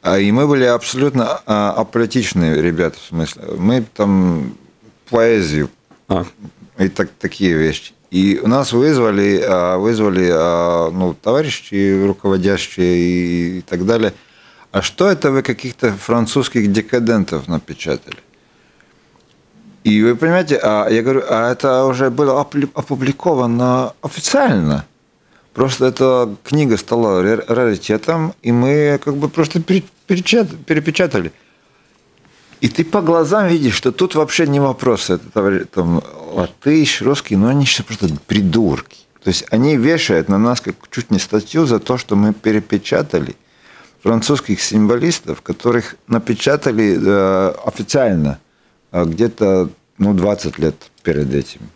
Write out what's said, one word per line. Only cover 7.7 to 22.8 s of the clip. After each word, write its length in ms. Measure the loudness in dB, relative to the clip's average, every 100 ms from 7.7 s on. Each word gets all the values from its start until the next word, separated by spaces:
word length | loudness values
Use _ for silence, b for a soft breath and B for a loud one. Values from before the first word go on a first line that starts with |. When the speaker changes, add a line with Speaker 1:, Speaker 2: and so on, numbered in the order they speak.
| -2 -12 _ _
Speaker 1:
И 300 | 0 2 2
нас 280 | 0 0 0
вызвали, 680 | 0 2 2 2 2 2 0
а, 340 | 0 0 0 0
вызвали, 500 | 0 0 0 2 2
а, 600 | 2 2 0 0 0 -2
ну, 240 | -2 -4
товарищи 880 | -2 0 0 0 -6 -6 -2 0 2 0
руководящие 920 | 0 0 0 0 0 -4 -2 0 2
и, 600 | 2 0 -2 -2 -4 -6
и 20 |
так 220 | -8 -4 0
далее. 260 | 0 0 -4 B B B B B
«А 120 | -4
что 260 | -4 0 0
это 220 | 2 0
вы 120 | 0
каких-то 500 | -2 -6 -8 -2 -2
французских 760 | -2 -2 0 2 0 0 0 2
декадентов 800 | 0 0 0 2 0 0 -4 -4
напечатали?» 680 | -6 -6 -12 -6 -6 -6 -20 _ _ b b b b b b b b _ _ _ _ -20 -6
И 180 | -2 2
вы 140 | 2 2
понимаете, 420 | 2 0 0 0
а, 260 | 0 0 2
я 120 | 0
говорю, 200 | 2 -2 0
а 220 | -2 0
это 320 | -2 0 2
уже 260 | 0 0 -2
было 300 | 0 0 0
опли-, 260 | -2 -4 -4
опубликовано 1200 | -6